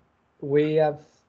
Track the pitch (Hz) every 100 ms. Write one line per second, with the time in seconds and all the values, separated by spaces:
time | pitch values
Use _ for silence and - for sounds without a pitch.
0 | _ _ _ _ 143 147 151 156 151 143
1 | - _